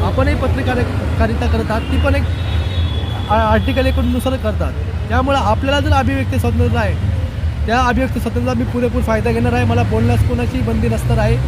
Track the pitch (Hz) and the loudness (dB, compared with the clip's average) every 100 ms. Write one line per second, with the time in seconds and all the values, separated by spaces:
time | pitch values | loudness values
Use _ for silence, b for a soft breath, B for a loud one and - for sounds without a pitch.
0 | 294 262 269 294 262 247 254 247 233 - | 0 0 0 0 0 0 0 0 -2 -2
1 | 196 - 226 226 240 233 220 214 220 240 | -2 0 0 0 0 0 0 -2 -2 0
2 | 269 277 - - - - - - - - | 2 2 0 -2 -2 -2 -2 -2 -2 -2
3 | - - - 214 220 214 196 262 262 262 | -4 -4 0 0 2 2 2 0 0 0
4 | 247 247 254 262 214 202 151 - - - | 0 0 -2 -2 -2 -2 -4 -4 -6 -6
5 | - 254 262 277 208 214 269 285 277 277 | -2 0 2 2 2 0 2 0 2 2
6 | 269 269 262 254 240 233 247 240 208 170 | 2 0 0 0 0 2 2 2 0 0
7 | - - - - - - - 233 254 240 | -2 -2 -4 -4 -4 -2 0 2 2 2
8 | 262 247 240 240 240 240 247 247 240 247 | 0 -2 -2 -2 -2 -2 -2 0 0 0
9 | 233 220 214 233 240 240 240 233 233 226 | 0 0 0 0 0 2 2 2 2 2
10 | 233 233 - 240 240 254 226 226 226 214 | 2 2 2 0 0 0 0 0 0 0
11 | - 226 214 220 | 0 2 2 2